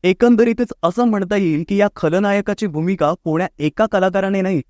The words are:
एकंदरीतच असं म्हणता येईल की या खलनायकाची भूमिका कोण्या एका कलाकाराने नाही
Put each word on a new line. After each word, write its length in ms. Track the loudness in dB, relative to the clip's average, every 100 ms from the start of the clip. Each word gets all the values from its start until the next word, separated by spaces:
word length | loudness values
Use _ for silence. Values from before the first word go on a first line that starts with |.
एकंदरीतच 680 | 0 2 4 4 2 0 -4 -2
असं 220 | -4 0
म्हणता 320 | 0 0 -2 -2
येईल 280 | 0 -2 -2
की 80 | 0
या 120 | 0 0
खलनायकाची 680 | 0 0 0 0 -2 -4 -4
भूमिका 480 | -2 -2 0 -2 -2
कोण्या 240 | -4 -2 -4 -4
एका 280 | -4 0 0
कलाकाराने 540 | 2 0 0 -2 -2
नाही 220 | -2 -2